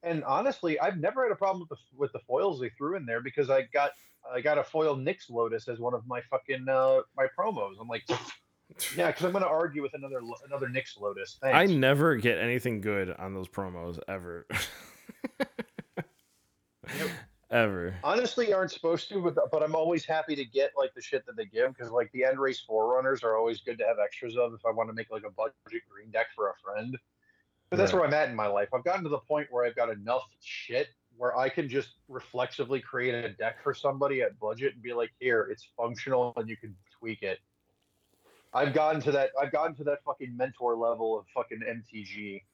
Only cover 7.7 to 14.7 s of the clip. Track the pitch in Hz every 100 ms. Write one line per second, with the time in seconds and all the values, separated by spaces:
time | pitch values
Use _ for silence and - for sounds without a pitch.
7.7 | 98 113 117 - 123 - - _ _ _
8.7 | - - - 170 - 180 190 180 156 170
9.7 | 147 139 143 139 135 117 117 139 139 127
10.7 | 127 - - 101 98 98 - 135 131 196
11.7 | 160 131 139 156 131 113 95 117 123 127
12.7 | 107 104 101 92 - 95 98 92 - 98
13.7 | 90 85 82 - 95 87 85 - 107 -